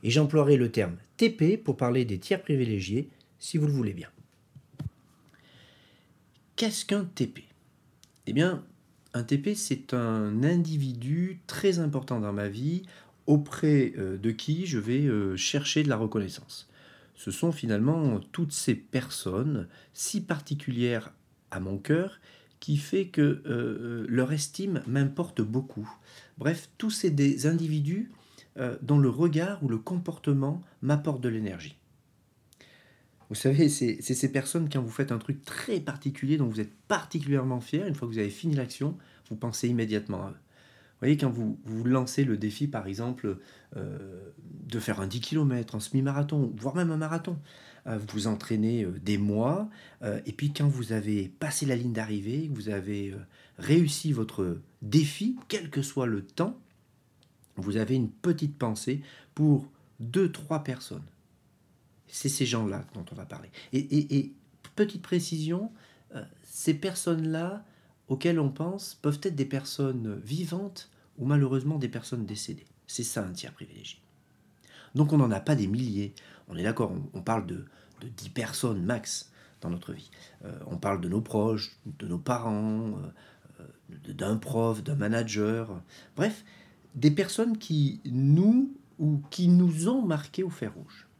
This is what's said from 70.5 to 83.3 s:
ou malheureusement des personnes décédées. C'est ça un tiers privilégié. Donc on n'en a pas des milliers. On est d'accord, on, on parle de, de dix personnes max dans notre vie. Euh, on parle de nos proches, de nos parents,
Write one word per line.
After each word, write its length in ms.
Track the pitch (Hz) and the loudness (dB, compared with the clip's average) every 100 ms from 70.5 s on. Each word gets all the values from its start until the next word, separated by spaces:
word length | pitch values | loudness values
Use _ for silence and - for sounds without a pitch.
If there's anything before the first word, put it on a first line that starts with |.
| 175 202 185 - _ _ - | -4 -6 -10 -20 _ _ -4
ou 80 | 127 | 2
malheureusement 540 | 147 139 135 139 156 | 4 4 2 0 -2
des 100 | 123 | -2
personnes 360 | 117 - 123 101 | -6 -6 -6 -4
décédées. 420 | 104 - - - _ - | -6 -8 -12 -16 _ -12
C'est 180 | - | -8
ça 220 | 120 - 95 | -4 -4 -6
un 60 | |
tiers 200 | 87 - | -8 -12
privilégié. 480 | - - - - - _ _ _ _ _ _ - - - | -14 -18 -16 -18 -18 _ _ _ _ _ _ -20 -20 -6
Donc 180 | 131 151 | 2 6
on 60 | 151 | 6
n'en 140 | 123 | 6
a 80 | 98 | 4
pas 160 | - 147 | 2 2
des 100 | 98 | 2
milliers. 480 | 110 127 101 101 - - - - | 0 0 -2 -4 -8 -20 -20 -14
On 80 | 85 | -4
est 60 | |
d'accord, 300 | 98 113 110 | -2 0 -2
on, 260 | 90 92 92 | -2 -8 -8
on 40 | |
parle 240 | 87 113 87 | -2 -2 -2
de, 180 | 87 - - - - | -8 -12 -20 -20 -16
de 60 | 120 113 | -16 -14
dix 140 | - | -10
personnes 540 | - 113 - 127 101 | -6 -6 -2 -2 0
max 480 | 87 117 - - - - - _ | -2 -2 -4 -10 -10 -20 -20 _
dans 100 | 87 | -8
notre 200 | 87 - | -8 -8
vie. 200 | - - - - - | -14 -16 -20 -20 -20
Euh, 120 | - - - | -16 -14 -10
on 100 | 87 | -4
parle 240 | 101 98 | -2 0
de 80 | 87 | 0
nos 120 | 101 | -2
proches, 580 | 110 110 110 110 - - - - | 0 0 2 0 -4 -12 -16 -12
de 80 | 107 | -6
nos 140 | 87 | -6
parents, 720 | - 120 117 107 110 110 113 104 85 - - | -2 -2 0 -2 -2 -2 -4 -6 -10 -14 -20